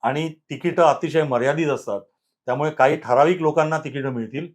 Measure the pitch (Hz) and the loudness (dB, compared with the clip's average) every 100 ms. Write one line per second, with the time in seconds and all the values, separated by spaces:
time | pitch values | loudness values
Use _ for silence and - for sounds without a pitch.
0 | 117 139 160 156 _ 139 175 165 165 139 | -2 -4 -6 -10 _ -6 -4 4 4 4
1 | 165 156 151 123 127 151 156 131 - 101 | 0 -2 0 0 0 0 -2 -2 -4 -8
2 | - _ _ _ - 123 151 151 131 147 | -10 _ _ _ -6 -4 -4 2 2 2
3 | 117 123 151 180 160 165 156 156 151 135 | 0 4 4 4 0 0 0 -2 -6 -8
4 | 135 123 113 131 175 | -6 -6 -8 -10 -12